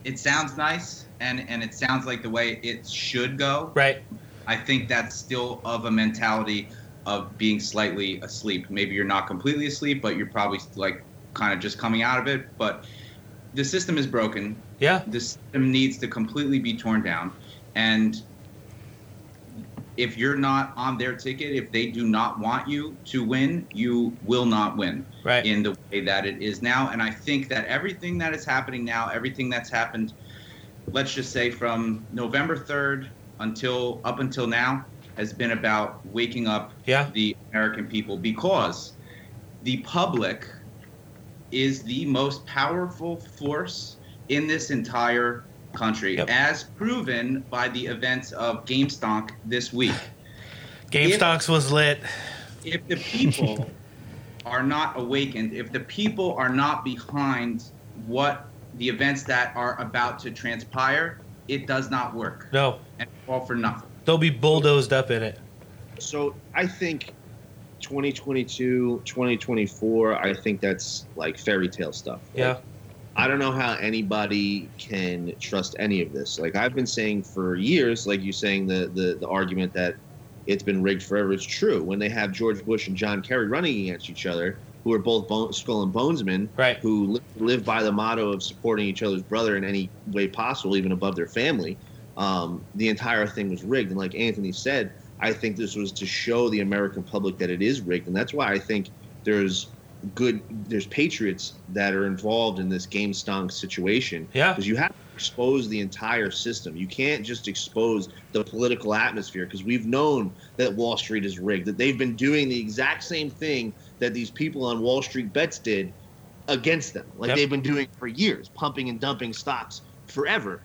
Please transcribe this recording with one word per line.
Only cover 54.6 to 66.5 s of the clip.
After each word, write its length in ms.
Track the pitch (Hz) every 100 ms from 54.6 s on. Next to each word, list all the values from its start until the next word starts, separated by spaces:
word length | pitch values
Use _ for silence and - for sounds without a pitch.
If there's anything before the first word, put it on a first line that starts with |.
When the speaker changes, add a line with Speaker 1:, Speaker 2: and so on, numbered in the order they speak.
Speaker 1:
not 340 | 131 147 156 127
awakened, 540 | 120 139 139 113 110
if 180 | 110 117
the 80 | 131
people 520 | 131 - 208 - 185 131
are 140 | 127
not 340 | 127 143 147
behind 840 | 135 120 - 143 139 127 120 117 - - - - 113
what 400 | 123 143 - - - - 120
the 120 | 123
events 340 | 113 139 135
that 320 | - 123 123 120
are 240 | 123 120
about 380 | 107 120 123 120
to 120 | 127
transpire, 880 | 113 127 117 113 131 131 143 165 - - - -
it 200 | 139 139
does 240 | 135 131
not 240 | 131 123 113
work. 320 | 101 - -
Speaker 2:
No. 280 | 135 139 - - -
Speaker 1:
And 80 | 120 - -
all 140 | 131 127
for 100 | 120
nothing. 340 | 113 110 - - -
Speaker 2:
They'll 120 | 160
be 120 | 160
bulldozed 640 | 131 147 156 147 143 120
up 180 | 135 131
in 120 | 117
it. 160 | 110 104 - - - - - -
Speaker 3:
So 360 | - 147 143 - -